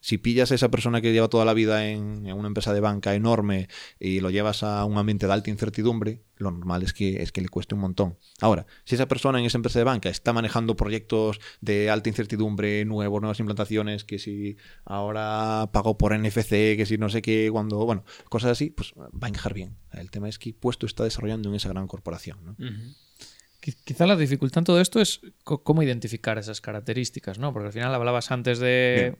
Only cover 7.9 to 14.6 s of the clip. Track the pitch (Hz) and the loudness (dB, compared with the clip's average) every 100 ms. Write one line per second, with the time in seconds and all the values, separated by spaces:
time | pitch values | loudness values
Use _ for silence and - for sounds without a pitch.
7.9 | 90 95 87 _ - 110 92 - - - | 0 -2 -2 _ 0 2 2 -2 -14 -4
8.9 | 123 131 131 139 131 120 120 117 117 120 | -2 0 0 2 2 0 0 0 2 2
9.9 | 123 95 85 - 117 113 120 113 110 104 | 2 -2 -4 -2 0 0 0 0 0 0
10.9 | 110 107 110 110 104 - - 104 104 104 | -2 -2 0 0 -2 -10 -10 -2 2 2
11.9 | 107 107 104 104 104 107 101 104 104 107 | 2 0 -2 -2 0 0 0 0 0 -2
12.9 | 107 104 101 107 104 107 101 104 107 104 | -2 -2 -2 -2 -2 -4 -2 0 0 -2
13.9 | 104 104 101 104 101 101 104 | -4 -8 -10 -8 -6 -8 -8